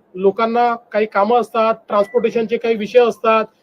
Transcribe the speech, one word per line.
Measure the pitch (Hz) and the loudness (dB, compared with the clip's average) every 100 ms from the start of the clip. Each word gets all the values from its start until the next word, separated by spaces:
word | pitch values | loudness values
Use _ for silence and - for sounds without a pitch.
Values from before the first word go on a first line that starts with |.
| _ | _
लोकांना | 185 196 196 226 233 240 | -2 -2 0 -2 0 0
काही | 233 _ 208 214 | -2 _ -4 -2
कामं | 202 202 240 | 0 2 0
असतात, | 220 233 220 220 - | 0 -2 0 -2 -2
ट्रान्सपोर्टेशनचे | 208 202 247 220 233 220 226 | -2 0 0 -2 -2 -4 -4
काही | 233 | -2
विषय | 226 208 247 240 | -4 0 2 2
असतात | 202 226 220 214 _ | 0 0 0 -2 _